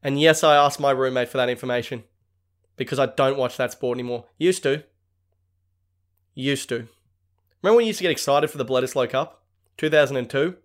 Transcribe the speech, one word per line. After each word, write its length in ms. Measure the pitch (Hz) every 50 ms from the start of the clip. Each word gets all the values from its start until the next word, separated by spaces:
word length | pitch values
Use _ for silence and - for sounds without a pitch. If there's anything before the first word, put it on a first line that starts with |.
| _
And 160 | 143 139 143
yes, 240 | 151 160 156 156 -
I 140 | 156 147
asked 240 | 147 143 143 143 -
my 100 | 147 139
roommate 380 | 135 127 131 131 127 127 123 120
for 80 | -
that 140 | 131 123 123
information 540 | 123 117 - 127 123 123 120 - 135 117 110 _ _ _ _ _ _ _ _ _ _ _ _ _ _
because 220 | - 135 - - 135
I 80 | 135
don't 300 | 127 - - 139 131 139
watch 220 | 139 127 123 - -
that 140 | 131 120 -
sport 240 | _ - 127 123
anymore. 280 | 127 123 123 120 117 - _ _ _
Used 240 | 156 180 180 180 -
to. 220 | 139 135 151 - _ _ _ _ _ _ _ _ _ _ _ _ _ _ _ _ _ _ _ _ _ _ _ _ _ _ _ _ _ _
Used 340 | - 131 139 143 135 - -
to. 180 | 127 117 113 113 _ _ _ _ _ _ _ _ _ _ _ _ _ _ -
Remember 140 | 185 220
when 80 | 240 233
you 40 | 220
used 100 | 208 -
to 60 | 180
get 60 | 180
excited 380 | 156 - - - 139 143 151 151
for 100 | - 147
the 60 | 127
Bledisloe 440 | 113 131 127 127 127 - 135 127 120
Cup? 360 | - 131 147 - - _ _ _ _ _ _ _ _ -
Two 100 | - 156
thousand 280 | 151 151 147 131 139
and 120 | 131 123 117
two? 280 | - 139 147 175 180 - _